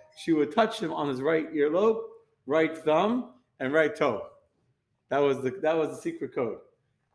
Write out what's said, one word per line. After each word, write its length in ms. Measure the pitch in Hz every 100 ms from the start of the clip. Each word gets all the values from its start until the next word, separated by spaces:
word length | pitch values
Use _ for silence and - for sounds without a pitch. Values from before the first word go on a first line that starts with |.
| - -
she 140 | -
would 220 | 160 151
touch 260 | 233 220 -
him 120 | 165
on 160 | 156 147
his 120 | 127
right 320 | 139 165 151
earlobe, 480 | 151 143 165 220 220 - - _ _ -
right 300 | 156 160 -
thumb, 560 | 156 156 202 247 - - _ -
and 120 | 131
right 220 | 151 151
toe. 320 | 156 147 104 - - _ _ _ _ _ _ _
That 80 | 135
was 240 | 143 127
the, 80 | 127 123
that 140 | 156 165
was 140 | 151
the 60 | -
secret 380 | 175 165 135
code. 240 | - 117 95 - _ _ _ _